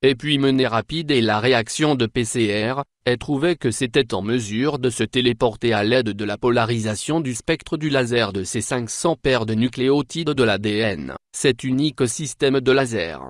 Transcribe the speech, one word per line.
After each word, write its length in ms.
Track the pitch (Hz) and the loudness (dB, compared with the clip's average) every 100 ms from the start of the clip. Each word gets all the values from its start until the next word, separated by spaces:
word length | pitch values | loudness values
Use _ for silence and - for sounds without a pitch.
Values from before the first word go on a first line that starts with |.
Et 100 | 135 | 4
puis 240 | 131 147 147 | 2 0 2
menée 300 | 139 135 127 | 4 4 2
rapide 420 | 113 107 156 156 | 0 -2 -6 0
et 120 | 139 | 2
la 180 | 110 107 | 4 2
réaction 560 | 117 127 110 - 151 139 | 2 2 0 0 2 2
de 100 | 113 | 0
P 200 | - 117 | 0 -2
C 440 | 127 110 101 107 | 0 0 0 -2
R 140 | 135 143 _ - | -4 -6 _ -2
est 120 | 123 | -2
trouvé 380 | - 143 160 175 | -2 0 0 0
que 160 | 131 | -2
c'était 420 | 110 131 143 127 | -2 0 2 0
en 80 | 101 | -2
mesure 560 | 95 123 107 107 139 143 | -2 -2 -2 -2 -2 0
de 120 | 127 | -2
se 140 | - | -2
téléporter 720 | 110 - 123 117 123 107 120 | -2 2 0 2 0 0 0
à 100 | 107 | 0
l'aide 260 | 104 123 113 | 2 2 0
de 160 | 101 107 | -4 -6
la 120 | 104 | -2
polarisation 840 | 123 120 113 117 110 107 - 156 | 0 2 2 0 -2 -6 -2 -2
du 120 | 143 | -2
spectre 420 | 120 - 160 - 165 | -6 -4 -4 -4 -4
du 120 | 156 | 0
laser 440 | 139 123 120 107 | 0 2 0 0
de 100 | 98 | -2
ces 180 | 92 117 | -4 -4
cinq 280 | 104 131 113 | -4 -4 -4
cents 260 | - 175 160 | -4 -2 0
paires 300 | 143 127 110 | 2 0 2
de 100 | 110 | 0
nucléotides 760 | 123 123 127 143 139 165 160 | 0 0 2 2 0 -4 -4
de 120 | 139 | 2
l'A 140 | 117 98 | 2 2
D 200 | 107 104 | 0 0
N. 380 | 110 90 67 67 _ - | -2 -2 -8 -12 _ 0
Cet 280 | 143 120 | 0 2
unique 440 | 135 131 151 - 127 | 0 0 -2 0 -2
système 520 | - 147 - 139 135 | -2 -8 -2 2 2
de 120 | 127 | 2
laser. 500 | 131 135 113 82 73 65 | 2 2 -2 -6 -8 -12